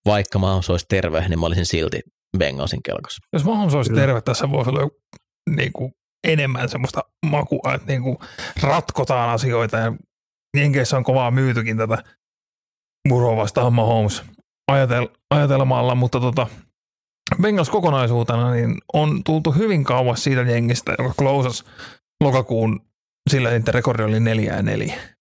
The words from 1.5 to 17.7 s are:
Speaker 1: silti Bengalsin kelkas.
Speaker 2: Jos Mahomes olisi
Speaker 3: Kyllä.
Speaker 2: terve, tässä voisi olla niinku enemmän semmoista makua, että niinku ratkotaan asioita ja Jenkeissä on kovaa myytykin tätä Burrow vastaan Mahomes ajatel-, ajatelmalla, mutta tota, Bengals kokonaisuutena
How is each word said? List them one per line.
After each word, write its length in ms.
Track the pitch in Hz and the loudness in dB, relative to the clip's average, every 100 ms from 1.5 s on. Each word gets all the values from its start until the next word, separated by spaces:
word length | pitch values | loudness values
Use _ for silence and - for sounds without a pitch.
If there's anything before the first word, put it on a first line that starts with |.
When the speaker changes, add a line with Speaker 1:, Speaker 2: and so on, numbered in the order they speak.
| 87 85 | 0 0
Speaker 1:
silti 340 | 85 82 - - _ _ 95 | -2 -2 -4 -10 _ _ -2
Bengalsin 420 | 76 67 73 - | -2 -2 -6 -6
kelkas. 340 | - - - - _ | -6 -10 -10 -18 _
Speaker 2:
Jos 100 | 156 | -2
Mahomes 300 | 151 220 190 | 0 0 0
olisi 160 | 143 123 | 0 0
Speaker 3:
Kyllä. 120 | 113 | 2
Speaker 2:
terve, 200 | 139 120 | 2 0
tässä 280 | 117 120 139 | -2 -2 -2
voisi 200 | 143 123 | -2 0
olla 180 | 131 147 _ _ - _ _ - | -2 -2 _ _ -20 _ _ -4
niinku 420 | 151 131 - 131 _ _ _ 170 | -2 -2 -4 -10 _ _ _ 0
enemmän 420 | 156 139 127 123 | 0 0 -2 -4
semmoista 320 | 127 127 - - _ 156 | -4 -4 -6 -10 _ -2
makua, 480 | 147 139 143 131 131 | -2 -2 -4 -2 -4
että 120 | - | -4
niinku 300 | 135 127 120 - - - - | -4 -4 -6 -10 -14 -10 -2
ratkotaan 680 | 143 160 - - - 127 117 | 2 2 0 -4 0 0 0
asioita 480 | 117 123 117 113 113 | 0 0 0 0 0
ja 160 | 113 113 - _ _ _ _ 143 | -2 -4 -14 _ _ _ _ 0
Jenkeissä 400 | 143 139 120 135 | 2 2 2 0
on 60 | |
kovaa 280 | 123 131 123 | 2 2 2
myytykin 460 | 127 131 117 113 110 | 2 2 0 -2 -2
tätä 200 | 110 113 - _ _ _ _ _ _ _ _ _ 143 | -2 -2 -6 _ _ _ _ _ _ _ _ _ 2
Burrow 280 | 123 120 110 | 2 2 2
vastaan 360 | 101 - 123 | 0 0 2
Mahomes 500 | 120 113 117 104 - - - _ _ - | 2 2 2 0 -2 -12 -20 _ _ 0
ajatel-, 440 | 139 131 120 123 _ _ | 2 2 0 -2 _ _
ajatelmalla, 680 | 147 143 135 131 123 123 127 | 2 4 2 2 2 2 2
mutta 240 | 123 127 | 0 0
tota, 280 | 123 120 117 - - _ _ _ _ _ - - | 0 0 -4 -8 -20 _ _ _ _ _ -6 0
Bengals 280 | 202 208 | 2 2
kokonaisuutena 840 | 147 | 0